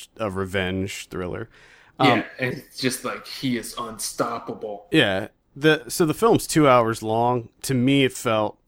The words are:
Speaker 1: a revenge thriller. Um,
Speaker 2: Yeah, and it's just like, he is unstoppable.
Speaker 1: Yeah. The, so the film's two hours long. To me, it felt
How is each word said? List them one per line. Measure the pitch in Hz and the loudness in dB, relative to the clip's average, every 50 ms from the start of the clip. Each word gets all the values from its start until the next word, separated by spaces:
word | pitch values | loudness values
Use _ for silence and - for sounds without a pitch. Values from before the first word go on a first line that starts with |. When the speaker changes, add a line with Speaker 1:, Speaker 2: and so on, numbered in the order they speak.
| - - _ - | -16 -20 _ -8
Speaker 1:
a | 110 104 | -6 -6
revenge | 92 95 98 92 92 98 92 90 95 92 92 95 - - - - | -4 -4 -6 -4 -4 -4 -2 -2 -2 -4 -4 -6 -8 -12 -12 -10
thriller. | - 85 90 90 - 101 113 - _ _ - - - - _ _ _ - | -8 -8 -8 -6 -8 -10 -10 -14 _ _ -20 -20 -20 -20 _ _ _ 0
Um, | 131 139 | 2 2
Speaker 2:
Yeah, | - - - - - - | 2 2 -2 -6 -8 -6
and | 127 123 - | -6 -6 -6
it's | 131 - - - - | -8 -12 -16 -10 -4
just | 131 127 123 - - | -4 -4 -4 -4 -6
like, | 120 104 104 - | -8 -10 -10 -12
he | - - - - 131 123 113 | -14 -12 -6 -4 -2 -2 -4
is | 107 - - - | -4 -8 -10 -10
unstoppable. | 123 113 110 104 - - - - 139 120 117 117 - - 113 98 - 107 104 - - - | -10 -10 -10 -8 -10 -8 -4 -4 -4 -4 -4 -6 -8 -10 -10 -10 -10 -10 -10 -12 -6 0
Speaker 1:
Yeah. | - 156 131 104 95 95 107 - _ _ _ _ _ 139 | 2 4 4 4 2 -2 -4 -6 _ _ _ _ _ 2
The, | 131 156 156 - - 113 | 4 4 4 4 0 -4
so | - - 185 | -2 0 2
the | 151 156 | 2 2
film's | - 220 233 202 139 - | 2 4 4 4 4 2
two | - - 160 151 139 | 2 2 4 6 8
hours | 127 123 117 110 113 - 110 | 8 6 6 4 0 -2 -2
long. | 110 110 113 117 120 123 120 117 - _ _ - | -2 0 2 2 2 0 0 -4 -8 _ _ -6
To | - 135 | -2 0
me, | 123 120 131 139 139 135 | 2 2 4 4 4 4
it | 123 - | 2 0
felt | - - 123 113 107 107 101 - _ _ | -2 -2 0 2 2 0 0 -4 _ _